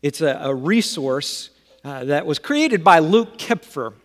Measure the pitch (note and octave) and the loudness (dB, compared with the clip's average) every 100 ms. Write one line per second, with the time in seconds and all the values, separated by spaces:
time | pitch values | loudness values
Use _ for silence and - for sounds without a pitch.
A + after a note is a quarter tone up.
0 | D3 - D#3 C3+ C#3+ C3+ C#3+ A3+ - - | -6 -2 -2 -2 -4 -4 0 0 0 -4
1 | C3+ C3 C#3+ - - _ _ _ C#3 C#3 | -4 -4 -6 -12 -14 _ _ _ -16 -10
2 | B2+ D3 - D3 - D4 D#4 G#3+ E3 E3+ | -2 -2 -2 -6 -2 0 2 2 6 6
3 | D#3+ G#3 A3+ - - A3 - - A#2 A2 | 6 2 2 -8 -4 -4 -4 -10 -10 -12